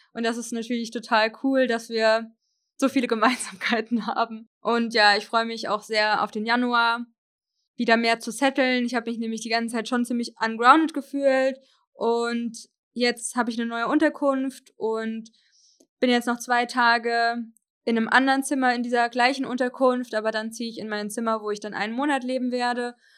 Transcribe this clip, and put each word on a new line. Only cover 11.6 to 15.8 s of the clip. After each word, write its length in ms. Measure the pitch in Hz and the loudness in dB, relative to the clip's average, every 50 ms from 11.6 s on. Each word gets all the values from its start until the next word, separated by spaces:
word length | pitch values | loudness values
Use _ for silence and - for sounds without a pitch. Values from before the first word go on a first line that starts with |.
| _ _ _ _ _ _ | _ _ _ _ _ _
Und 640 | _ - - 233 233 233 233 233 233 233 233 233 233 - - - _ _ _ _ _ | _ -2 0 0 2 0 0 -2 -2 -4 -4 -6 -8 -10 -16 -20 _ _ _ _ _
jetzt 420 | 233 240 240 240 233 - - - | 0 0 0 0 -2 -8 -4 -2
hab 140 | 247 233 240 | -2 -2 -2
ich 100 | 226 226 | -2 -4
eine 80 | 233 233 | -4 -4
neue 200 | 233 233 233 - | -4 -2 0 0
Unterkunft 840 | 269 302 320 302 302 - 294 277 269 269 269 269 254 - - - _ | 2 4 2 2 2 2 0 0 2 0 -2 -4 -6 -10 -18 -20 _
und 540 | - - 220 226 220 220 220 220 226 220 - _ _ _ _ _ _ _ _ _ _ | -6 -4 -4 -2 -2 -4 -4 -6 -8 -10 -14 _ _ _ _ _ _ _ _ _ _